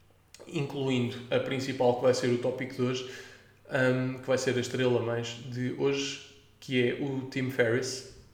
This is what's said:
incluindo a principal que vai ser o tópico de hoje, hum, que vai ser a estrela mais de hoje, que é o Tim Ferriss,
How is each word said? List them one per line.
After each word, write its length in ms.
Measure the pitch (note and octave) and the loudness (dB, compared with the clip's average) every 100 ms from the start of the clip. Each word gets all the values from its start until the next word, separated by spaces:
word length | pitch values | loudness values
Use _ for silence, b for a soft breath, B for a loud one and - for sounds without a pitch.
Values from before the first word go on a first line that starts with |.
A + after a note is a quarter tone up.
| _ _ _ - - | _ _ _ -20 -8
incluindo 720 | E3 C#3 C#3+ C3+ B2 A#2 - - | -4 -4 -2 0 0 0 -4 -2
a 80 | C3 | -2
principal 560 | - C3+ - B2+ B2 A#2+ | 0 -2 -2 2 4 4
que 80 | |
vai 100 | C3 | 4
ser 140 | - B2+ | 4 2
o 100 | A#2+ | 2
tópico 380 | C3 A#2 B2+ - | 0 -2 -6 -2
de 60 | |
hoje, 280 | B2+ B2+ B2+ B B B B B - | 0 -2 -6 B B B B B -4
hum, 480 | C#3 B2+ B2+ B2+ C3 | 0 2 2 0 -4
que 80 | - | 0
vai 100 | B2+ | 0
ser 200 | C3+ A#2+ | 2 0
a 20 | |
estrela 420 | A#2+ B2+ B2+ A#2+ | 0 2 4 4
mais 260 | A#2 A#2 A#2 - B2+ | 2 -2 -4 -8 -8
de 240 | B2 B2 C#3+ | -4 -4 0
hoje, 560 | C#3 C#3 C#3 - - - - - | 0 0 -2 -8 -14 -20 -20 -16
que 300 | - B2+ A#2+ | -2 2 4
é 40 | - | 2
o 340 | C#3+ C3+ C3 | -2 -4 -4
Tim 180 | C3+ B2+ | -4 0
Ferriss, 640 | B2+ A#2 B2 - - - - - | 2 4 2 0 -6 -10 -18 -20